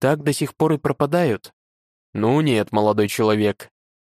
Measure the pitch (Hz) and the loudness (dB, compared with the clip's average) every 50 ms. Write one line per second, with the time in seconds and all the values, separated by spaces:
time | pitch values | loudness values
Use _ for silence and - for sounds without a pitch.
0 | - 131 151 156 147 147 143 - 156 139 - _ 156 156 160 143 - 143 143 - | 0 0 0 0 -2 -4 -2 -2 -4 -6 -4 _ 0 0 0 0 -2 -4 -2 -2
1 | 151 143 147 175 180 147 110 95 - - _ _ _ _ _ _ _ _ _ _ | -2 0 0 0 0 0 -2 -4 -6 -14 _ _ _ _ _ _ _ _ _ _
2 | _ _ _ 104 104 110 127 147 156 151 127 107 104 - - 107 104 107 107 107 | _ _ _ -2 0 0 2 2 2 2 0 0 0 0 0 0 2 2 2 2
3 | 104 101 - - 117 107 107 107 107 104 98 - - - _ _ _ _ _ _ | 0 -2 0 0 0 0 2 2 0 -2 -2 -4 -10 -20 _ _ _ _ _ _
4 | _ _ | _ _